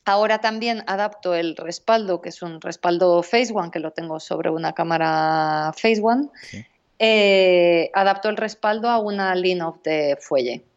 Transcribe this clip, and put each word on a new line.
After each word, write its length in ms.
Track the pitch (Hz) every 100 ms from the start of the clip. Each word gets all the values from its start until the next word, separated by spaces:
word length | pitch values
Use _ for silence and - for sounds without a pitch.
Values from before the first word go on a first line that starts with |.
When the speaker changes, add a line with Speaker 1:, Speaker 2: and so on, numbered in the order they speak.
Speaker 1:
ahora 340 | - 202 214 220
también 420 | 220 220 233 226 -
adapto 480 | 196 208 208 180
el 220 | 170 170 -
respaldo, 640 | 165 170 - 226 202 175
que 80 | 170
es 120 | -
un 180 | 175 160
respaldo 640 | 170 165 175 175 180 175
Phase 300 | 175 233 247
One, 160 | 208 170
que 80 | 165
lo 120 | 160
tengo 280 | 160 165 160
sobre 300 | - 160 160
una 220 | 160 160
cámara 1000 | 156 165 165 160 160 156 160 156 156 156 -
Phase 200 | 226 214
One, 260 | 220 247 285 - -
Speaker 2:
Sí. 140 | - - _ _ -
Speaker 1:
eh, 920 | 220 220 202 190 185 180 175 170 160
adapto 340 | 190 196 196 214
el 80 | 208
respaldo 520 | 220 - 214 220 233
a 100 | 233
una 360 | 214 202 190
lean-off 440 | 180 185 180 165 -
de 340 | 156 156 147 139
fuelle. 440 | - 139 123 117 -